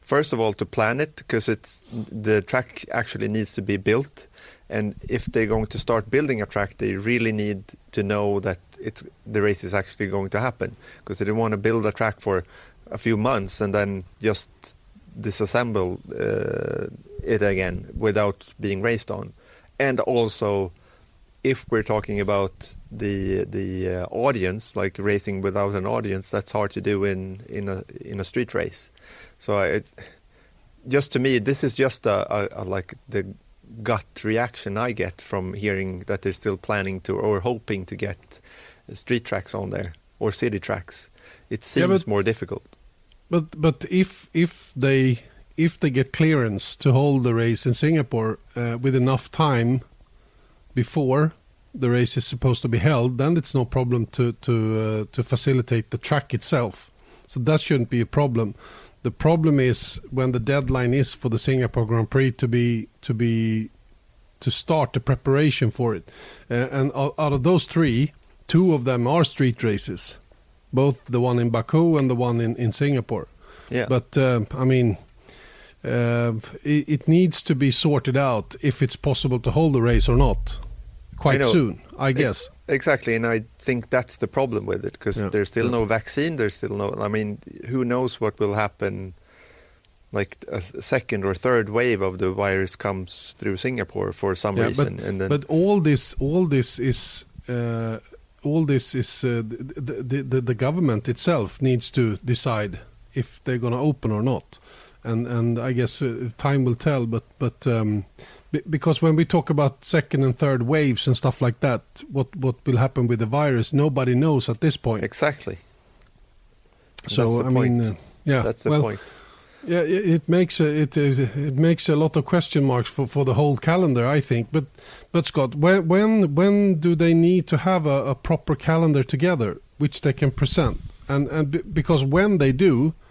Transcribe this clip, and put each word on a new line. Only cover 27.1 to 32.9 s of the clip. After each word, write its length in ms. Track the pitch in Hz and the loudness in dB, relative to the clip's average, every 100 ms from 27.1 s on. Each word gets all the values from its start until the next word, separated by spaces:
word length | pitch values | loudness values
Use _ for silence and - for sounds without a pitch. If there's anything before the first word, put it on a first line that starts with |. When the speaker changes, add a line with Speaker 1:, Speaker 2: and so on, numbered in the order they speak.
| 95 95 95 - | -4 -8 -12 -12
Speaker 1:
in 180 | - 98 | -8 -6
a, 160 | 95 - - | -8 -10 -16
in 180 | - 101 | -12 -8
a 60 | |
street 300 | 95 - 120 | -6 -4 -4
race. 360 | - 87 - - _ - - - _ | -4 -6 -8 -18 _ -20 -20 -20 _
So 200 | - 104 | -2 0
I, 80 | 92 | 2
it, 200 | 95 - - - - _ _ _ _ _ _ - | 0 -4 -20 -20 -20 _ _ _ _ _ _ -2
just 240 | 135 139 | 0 2
to 60 | 131 | 0
me, 200 | 135 123 | 2 2
this 240 | 107 139 | 0 0
is 120 | 143 113 | -2 0
just 300 | 135 - 117 | 0 0 0
a, 280 | 98 - | 0 0
a, 280 | 104 101 107 | -2 -4 -6
a, 20 | |
like, 300 | 95 95 92 | -6 -6 -6